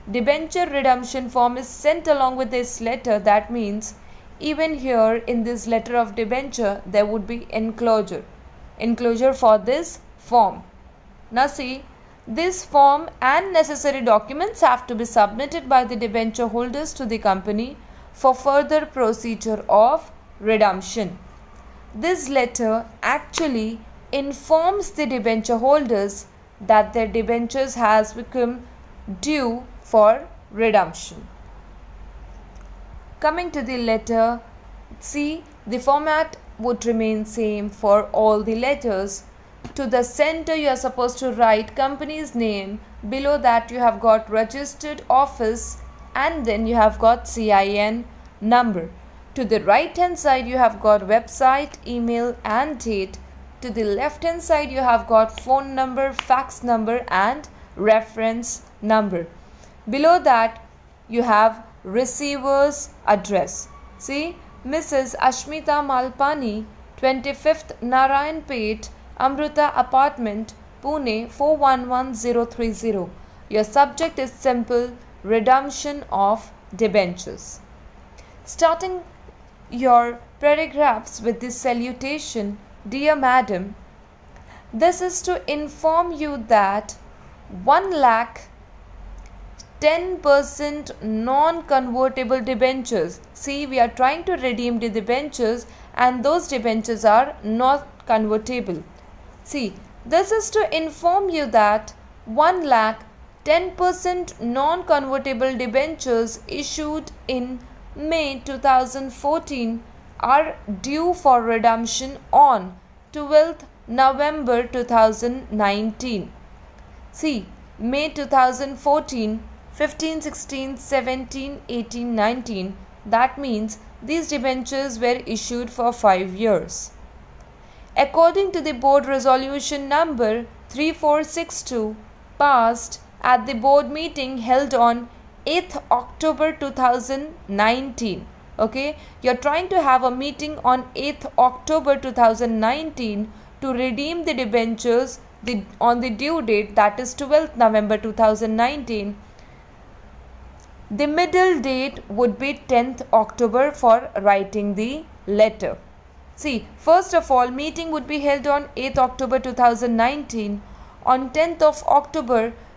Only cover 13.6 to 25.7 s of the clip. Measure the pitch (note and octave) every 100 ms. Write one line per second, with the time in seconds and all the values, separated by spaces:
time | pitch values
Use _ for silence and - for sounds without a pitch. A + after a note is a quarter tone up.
13.6 | D#4 C#4 C#4+ C4+ A#3+ G#3+ G#3+ C#4+ G4 A4+
14.6 | D#4 B3 - A3+ A#3 A#3 G3+ A3 C#4+ E4
15.6 | C4 C4 B3 A#3 A3+ A3+ A3+ A3 A#3 A3+
16.6 | B3 C#4 D#4 - A#3+ A3+ G#3+ F#3+ G#3+ G#3
17.6 | B3 D4 - - - - C4 B3+ C#4+ C#4
18.6 | C#4+ D#4 D4+ C4+ A3+ A3 A#3 G#3+ A3+ G#3+
19.6 | - G#3 A#3 D#4+ - - - - G#3 A3
20.6 | G#3 F#3 F#3 A#3 F#3 F3+ - - - -
21.6 | - - - G#3+ D#4+ F4+ C4 C#4 A#3+ A#3+
22.6 | A3 A3+ A3+ - A3 D4 - - D#4 A#3
23.6 | A3 A3+ - - - C#4 C#4 C#4 - D#4+
24.6 | E4+ G4+ F#4 - C#4+ B3 A3 A3+ A3 A#3
25.6 | B3+